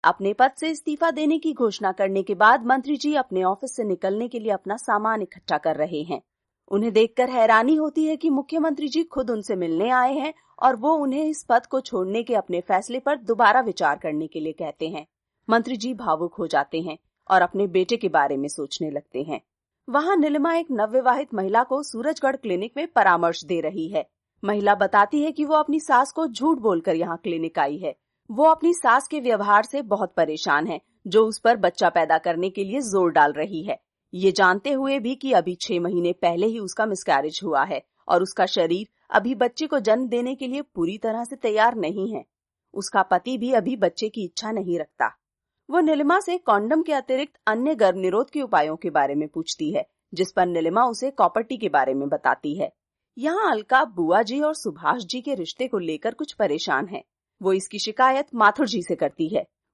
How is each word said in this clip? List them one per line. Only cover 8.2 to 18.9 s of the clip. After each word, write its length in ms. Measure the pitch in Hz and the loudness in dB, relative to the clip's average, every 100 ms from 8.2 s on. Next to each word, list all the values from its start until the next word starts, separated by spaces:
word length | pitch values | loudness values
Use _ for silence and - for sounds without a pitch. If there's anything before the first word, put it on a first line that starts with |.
| 320 | 0
मुख्यमंत्री 580 | 277 294 311 320 294 302 | -2 -2 -2 0 -2 -4
जी 160 | 302 | -4
खुद 260 | 330 - 240 | -4 -4 -4
उनसे 260 | 220 196 190 | -4 -4 -4
मिलने 340 | 170 165 220 | -2 0 2
आए 240 | 254 254 | 2 2
हैं 200 | 277 285 311 _ - | 0 -4 -8 _ 0
और 160 | 262 247 | 2 2
वो 180 | 269 | 2
उन्हें 300 | 320 277 269 | 2 0 -2
इस 220 | 311 311 - | -2 -4 2
पद 160 | 240 - | 0 2
को 140 | 262 | -6
छोड़ने 420 | 262 220 185 214 | -4 -4 -2 -4
के 120 | 233 220 | -2 -2
अपने 260 | - 175 | -2 -6
फैसले 380 | - 190 202 247 | 0 -2 -2 -6
पर 160 | 269 285 | -2 -4
दोबारा 460 | 220 226 220 240 | -2 4 6 6
विचार 360 | 233 - 165 147 | 2 0 0 0
करने 300 | 160 151 156 | -4 -4 -6
के 120 | 160 | -6
लिए 140 | 156 | -8
कहते 360 | 156 160 - 160 | -6 -10 -6 -8
हैं। 160 | 160 156 _ _ _ - | -8 -14 _ _ _ 0
मंत्री 280 | 226 233 247 | 0 2 -6
जी 160 | 226 | -6
भावुक 400 | 220 - 160 170 | -6 -2 0 -2
हो 140 | - 165 | -6 -2
जाते 340 | 151 143 165 | 0 0 -4
हैं 160 | 170 156 _ _ _ | -6 -10 _ _ _
और 120 | 190 | 4
अपने 260 | 175 190 202 | 4 0 0
बेटे 300 | 180 185 233 | 0 0 0
के 120 | 190 | 0
बारे 280 | 160 139 139 | 2 2 0
में 100 | 143 | -4
सोचने 420 | - 143 - 156 | -8 -10 -6 -6